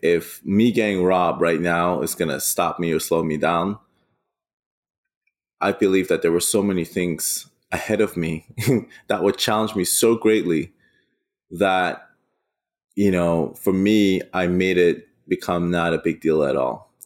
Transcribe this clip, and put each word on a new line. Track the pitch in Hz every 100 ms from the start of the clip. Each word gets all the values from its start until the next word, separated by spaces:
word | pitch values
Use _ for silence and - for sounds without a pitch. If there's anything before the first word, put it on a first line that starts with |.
if | 82 85 - -
me | 76 101 120
getting | 113 107 95
robbed | 90 92 87 76
right | 85 80
now | 87 85 87 82
is | 73 -
gonna | 82 69
stop | - - 85 -
me | 82
or | 78
slow | - 82
me | 80 76
down, | 78 85 95 110 _ _ _ _ _ _ _ _ _ _ _ _ _ _ _ _ _ -
I | 101
believe | - 98 95 90
that | 82
there | 85
were | 85
so | - 104
many | 98 90 82
things | 101 87 76 - - - _ -
ahead | 90 - 107
of | 104 90
me | 82 80 - -
<laughs> | 113 120 - - -
that | 101
would | 98 -
challenge | - 107 110 98
me | 90
so | - 113 113
greatly | 110 107 87 80 - _ _ _ _ _ _ _ -
that, | 87 95 92 87 - - _ _ _ _ _ _ _ _ -
you | 101
know, | 90 85 82 76
for | - 98
me, | 95 98 107 98 92 -
I | 92 90
made | 90 92 87
it | 87 - - _ -
become | 92 - 87 87
not | 87 85
a | 80
big | 85 78
deal | 80 78
at | 71 69
all. | 62 55 - _